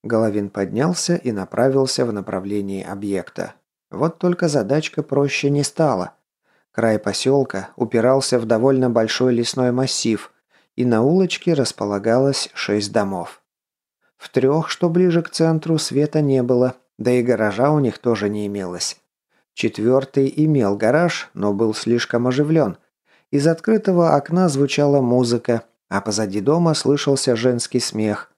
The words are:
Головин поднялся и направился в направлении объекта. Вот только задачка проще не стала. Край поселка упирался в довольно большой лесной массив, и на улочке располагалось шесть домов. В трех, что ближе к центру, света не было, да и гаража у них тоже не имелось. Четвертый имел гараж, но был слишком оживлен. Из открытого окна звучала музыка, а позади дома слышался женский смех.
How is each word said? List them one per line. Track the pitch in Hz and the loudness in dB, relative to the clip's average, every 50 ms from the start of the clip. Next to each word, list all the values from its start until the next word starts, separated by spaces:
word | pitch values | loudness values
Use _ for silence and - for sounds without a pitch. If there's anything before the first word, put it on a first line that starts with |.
Головин | - 113 117 110 113 110 101 104 101 98 | -4 -2 0 0 0 0 0 -2 -4 -4
поднялся | _ 104 98 90 - 110 139 170 180 - - - 175 | _ -6 -6 -4 -2 -2 -2 0 -2 -2 -2 -2 -2
и | 175 - 127 | -2 -2 -6
направился | 110 101 95 - - - 120 135 135 135 135 131 - - 131 | -6 -6 -8 -8 -2 0 2 2 4 2 0 0 0 -2 -2
в | 117 | -2
направлении | 104 104 95 101 101 95 95 98 101 104 101 98 98 95 92 | -2 -6 -6 -6 -6 -6 -6 -4 -4 -4 -4 -4 -6 -8 -8
объекта. | - 98 98 101 101 98 92 87 - _ - - - - _ _ _ _ _ _ _ | -10 -10 -8 -6 -4 -4 -4 -6 -8 _ -10 -10 -10 -10 _ _ _ _ _ _ _
Вот | - 90 135 170 165 _ | -6 -4 -4 -4 -4 _
только | - 180 175 - 180 165 | -2 -2 0 0 -2 0
задачка | 147 143 107 98 135 156 151 - - - | 0 0 0 0 -2 -2 -2 -4 -6 -8
проще | 151 - 139 139 143 139 - - - 143 | -6 -2 0 0 0 0 -2 -2 0 0
не | 143 143 143 | 0 0 -2
стала. | - - - 165 147 120 92 - - _ _ _ _ _ _ _ _ _ _ _ _ _ - | -4 -2 0 0 0 0 -2 -4 -8 _ _ _ _ _ _ _ _ _ _ _ _ _ 0
Край | 113 113 110 104 | 0 2 2 0
поселка | - 101 98 - - 127 135 143 135 - - 95 92 - - | -2 -4 -6 -2 0 2 2 2 2 0 -4 -8 -10 -10 -6
упирался | - 123 110 - 117 113 127 131 139 131 - 131 120 | -4 -4 0 0 2 4 4 4 2 2 0 -2 -2
в | 113 | 0
довольно | 110 117 110 117 135 135 131 127 127 | 0 0 2 4 2 2 2 2 2
большой | 117 117 113 113 - - 127 127 123 | 2 2 0 0 0 0 2 2 2
лесной | 117 120 - - 131 127 123 | 2 0 -2 -2 0 0 0
массив, | 123 127 131 127 - - - 120 110 101 - - _ _ _ _ _ _ _ _ _ | 0 0 -2 -2 -4 -2 -2 -2 -2 -2 -6 -14 _ _ _ _ _ _ _ _ _
и | - 123 | -2 0
на | 123 117 110 | 2 2 2
улочке | 117 139 165 190 190 175 - - - 175 165 | 4 4 4 2 2 0 -2 -4 -2 0 0
располагалось | 143 127 - - - 101 101 101 101 101 113 113 127 135 139 135 - - - _ | 0 0 -2 -4 -6 -4 -4 -4 -2 0 2 2 4 2 2 0 -2 -6 -8 _
шесть | - - - 104 104 101 101 | -10 -4 -2 -2 -2 -2 -2
домов. | - 110 104 98 98 90 82 - - _ _ _ _ _ _ _ _ _ _ _ _ _ _ _ _ | -2 -2 -2 -2 -4 -6 -8 -10 -14 _ _ _ _ _ _ _ _ _ _ _ _ _ _ _ _
В | _ - - | _ -20 -2
трех, | - - 127 131 147 160 160 - | -2 2 2 2 2 0 -2 -4
что | - - 180 175 | -4 -2 -2 0
ближе | 165 175 185 180 165 170 | 2 2 2 4 2 0
к | 165 - | -2 -2
центру, | - - 160 160 160 156 156 160 165 156 | -2 0 0 2 2 0 0 0 -2 -2
света | - - 127 139 147 151 - 156 | -2 -2 0 0 -2 0 0 0
не | 147 143 135 131 | 0 2 2 0
было, | 123 123 127 123 127 127 123 _ _ _ _ | 2 2 2 2 2 0 -2 _ _ _ _
да | - 110 117 | -4 0 2
и | 123 123 117 | 2 2 2
гаража | 123 123 104 110 107 98 101 127 143 | 2 0 2 0 -2 0 2 2 2
у | 151 151 | 4 2
них | 139 117 101 - | 2 0 -2 -2
тоже | - 123 117 104 107 101 | -2 -2 -2 0 -2 -4
не | 104 104 104 | -2 -4 -6
имелось. | 101 101 101 95 90 90 85 - - - _ _ _ _ _ _ _ _ _ _ _ _ | -6 -6 -6 -6 -8 -8 -8 -8 -8 -10 _ _ _ _ _ _ _ _ _ _ _ _
Четвертый | - - 113 - - 107 120 127 135 135 - - 143 135 135 - | -4 -4 -4 -4 0 0 2 2 2 0 0 0 0 0 0 2
имел | - 151 156 151 139 113 98 101 | 0 2 2 4 2 2 2 0
гараж, | 101 113 107 127 156 175 170 - - - - _ | 2 2 2 2 2 2 0 -2 -4 -10 -12 _
но | - 98 104 | -4 -2 -2
был | 101 98 113 110 107 | 0 0 0 0 -2
слишком | - - 110 117 117 - - - 120 120 127 | -4 -2 0 0 0 0 -2 -2 -2 0 0
оживлен. | 123 135 147 147 160 165 143 101 85 _ _ _ _ _ _ _ _ _ _ _ | 0 0 0 2 2 2 0 0 -4 _ _ _ _ _ _ _ _ _ _ _
Из | - 143 139 160 | -2 0 2 2
открытого | 165 165 - - 220 214 214 202 185 175 170 160 151 | 0 0 0 0 0 2 2 2 2 4 4 4 4
окна | 143 143 - 160 180 185 175 | 2 0 0 0 2 2 2
звучала | 139 135 143 135 - - 147 143 143 143 | 2 0 0 0 2 2 2 4 4 2
музыка, | 131 120 123 123 123 117 120 117 - - 120 113 - _ _ _ _ _ | 2 2 2 2 2 2 0 -2 0 -2 -2 -2 -2 _ _ _ _ _
а | 98 98 | -6 -4
позади | 98 110 101 107 110 98 95 104 | -4 -2 -4 -4 -4 -2 -4 -2
дома | 95 127 151 170 175 165 156 | 0 2 2 4 2 2 2
слышался | - - 123 143 143 - 143 139 131 - 139 120 | 0 2 0 0 2 2 0 0 0 2 0 0
женский | 110 117 127 123 120 - - - 127 | 2 2 0 0 0 -4 -2 -4 -4
смех. | - - - 107 110 107 104 - - _ _ | -4 -2 -4 -2 -2 -2 -2 -4 -8 _ _